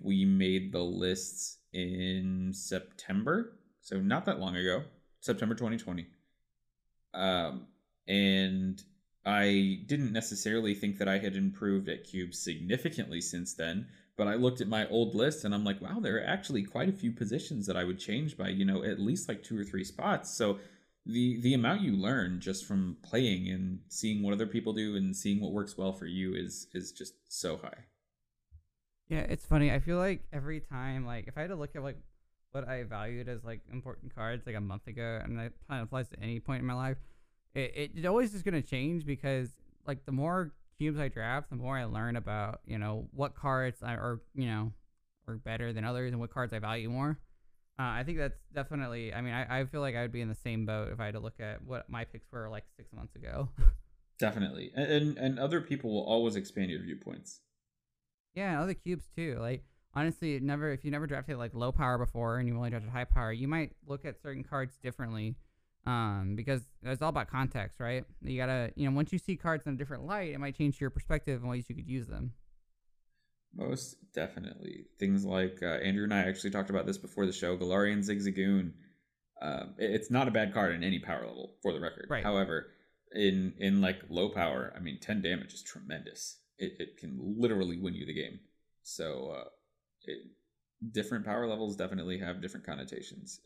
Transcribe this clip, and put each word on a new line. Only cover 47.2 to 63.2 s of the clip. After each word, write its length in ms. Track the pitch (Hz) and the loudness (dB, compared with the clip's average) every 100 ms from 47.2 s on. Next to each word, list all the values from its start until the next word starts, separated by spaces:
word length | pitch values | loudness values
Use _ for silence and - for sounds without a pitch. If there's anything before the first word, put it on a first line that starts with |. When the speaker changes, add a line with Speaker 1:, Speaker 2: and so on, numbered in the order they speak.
| - - - - _ - | -6 -20 -20 -20 _ -6
Speaker 2:
Uh, 40 | |
I 200 | 127 117 131 | -2 -2 -2
think 120 | 160 | 0
that's 200 | 139 - - | 0 -2 -8
definitely, 600 | 143 135 151 127 117 113 | -6 -4 -4 -4 -4 -6
I 80 | 117 | -4
mean, 120 | 120 | -4
I, 280 | 117 120 127 | -4 -2 -2
I 40 | 131 | -2
feel 160 | 151 | -2
like 140 | 139 117 | -2 -2
I 80 | |
would 80 | 120 | -2
be 100 | 120 | -2
in 80 | 113 | -4
the 60 | 110 | -4
same 300 | 120 110 110 | -2 -2 0
boat 240 | 107 107 | -2 -2
if 80 | 107 | -4
I 60 | 107 | -6
had 80 | 107 | -6
to 40 | |
look 200 | 113 - | -8 -8
at 240 | 107 107 | -10 -10
what 260 | 123 123 - | -8 -8 -8
my 160 | 117 117 | -8 -8
picks 260 | 117 - | -10 -14
were, 180 | 123 110 | -10 -8
like, 160 | 107 - - | -8 -12 -20
six 160 | - | -18
months 220 | 110 113 - | -14 -14 -12
ago. 340 | 113 127 135 - | -8 -4 -4 12
<laughs> 20 | - - - - _ - | 12 12 4 -20 _ 0
Speaker 1:
Definitely. 520 | 107 113 98 67 - 131 | 0 2 0 0 -6 -2
And, 160 | 147 | 4
and, 260 | 147 151 - | 4 4 2
and 220 | 131 131 | 0 2
other 220 | 139 165 | 2 0
people 300 | - 117 117 | 0 -2 0
will 120 | 104 | 0
always 320 | - 113 117 104 | 4 4 4 2
expand 340 | 98 - 92 | -4 -2 -2
your 120 | 80 | -2
viewpoints. 580 | 90 73 - 50 - - _ _ _ _ _ _ _ _ _ 180 | -6 -8 -10 -14 -16 -20 _ _ _ _ _ _ _ _ _ -6
Speaker 2:
Yeah, 160 | 196 | -2
and 80 | 151 | 0
other 120 | 180 | 0
cubes 340 | 185 - 175 - - | -2 -4 -6 -6 -6
too. 220 | 165 117 | -4 -4
Like, 240 | 113 131 - _ _ | -4 -4 -8 _ _
honestly, 420 | 139 156 160 165 139 | -2 -2 0 -2 0
it 80 | |
never, 280 | 139 147 151 | 0 0 -2
if 140 | 135 147 | -2 -4
you 60 | |
never 160 | 147 156 | -4 -4
drafted, 300 | 135 127 131 | -4 -4 -6
like, 160 | 117 | -6
low 180 | 117 123 | -2 0
power 260 | 131 131 123 | 2 2 2
before 400 | 120 117 117 120 | 0 0 -2 0
and 100 | 123 | 0
you 80 | 117 | 0
only 140 | 120 | -2
drafted 220 | 117 110 | -4 -4
high 140 | 123 123 | -6 4
power, 260 | - | 4